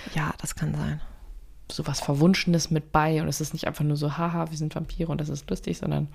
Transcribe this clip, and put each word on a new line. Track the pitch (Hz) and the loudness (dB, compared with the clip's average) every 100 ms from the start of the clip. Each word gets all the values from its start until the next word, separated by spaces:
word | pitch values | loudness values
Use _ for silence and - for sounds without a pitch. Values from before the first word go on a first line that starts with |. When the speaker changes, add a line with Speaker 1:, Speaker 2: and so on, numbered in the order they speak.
| - 160 | -6 -2
Speaker 1:
Ja, | 151 - | -2 -2
das | 147 - | -6 -2
kann | 151 151 | -2 0
sein. | 151 151 - - - - - - - | -2 -2 -6 -10 -14 -14 -16 -16 -10
Speaker 2:
Sowas | - - 135 | -6 -4 -2
Verwunschenes | - 143 165 190 - 170 - | 0 6 6 6 4 2 4
mit | 156 - | 0 2
bei | 156 151 156 | 2 4 4
und | 156 | 2
es | 143 | -2
ist | 151 | -4
nicht | 160 - | -4 -2
einfach | - 151 | 0 2
nur | 147 | 2
so, | 151 143 | 0 0
"Haha, | 170 170 160 | 0 0 -2
wir | 156 | -2
sind | 156 - | -2 -2
Vampire | 160 - 165 | -4 -2 -2
und | 147 | 0
das | 151 | -2
ist | 143 - | -4 -4
lustig", | 151 - - | -4 -2 -2
sondern | 156 147 147 | 0 0 0